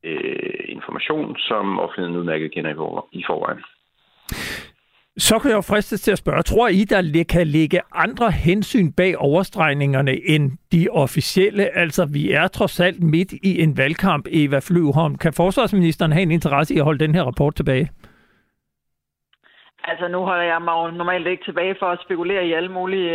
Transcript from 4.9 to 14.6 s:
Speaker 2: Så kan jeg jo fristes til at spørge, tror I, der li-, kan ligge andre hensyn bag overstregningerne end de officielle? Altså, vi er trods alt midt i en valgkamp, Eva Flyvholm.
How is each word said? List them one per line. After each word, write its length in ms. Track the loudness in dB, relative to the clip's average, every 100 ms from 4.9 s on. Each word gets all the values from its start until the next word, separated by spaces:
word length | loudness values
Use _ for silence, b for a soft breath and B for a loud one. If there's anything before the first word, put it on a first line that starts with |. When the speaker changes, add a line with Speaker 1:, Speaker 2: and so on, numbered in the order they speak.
| B B -2
Speaker 2:
Så 220 | 2 2
kan 120 | 2
jeg 60 | 0
jo 40 |
fristes 400 | 2 0 0 -2
til 120 | 0
at 60 | 0
spørge, 240 | 0 -2
tror 260 | 2 2 4
I, 160 | 4
der 180 | 4 2
li-, 200 | 2 0
kan 220 | 2 2 2
ligge 340 | 2 2 0 -2
andre 380 | -2 -2 0 0
hensyn 600 | 2 2 2 2 2 2
bag 260 | 2 0 2
overstregningerne 1120 | 2 2 0 0 0 2 2 2 2 0 2
end 240 | 2 2 -2 _
de 160 | 2 2
officielle? 840 | 2 0 0 0 2 2 2 0 0
Altså, 300 | 0 0 0
vi 200 | 0 0
er 160 | 0 -2
trods 320 | 0 -2 2
alt 220 | 0 2
midt 300 | 2 2 0
i 300 | -2 0 2
en 140 | 2 2
valgkamp, 500 | 0 0 0 0 0
Eva 280 | 0 2
Flyvholm. 580 | 0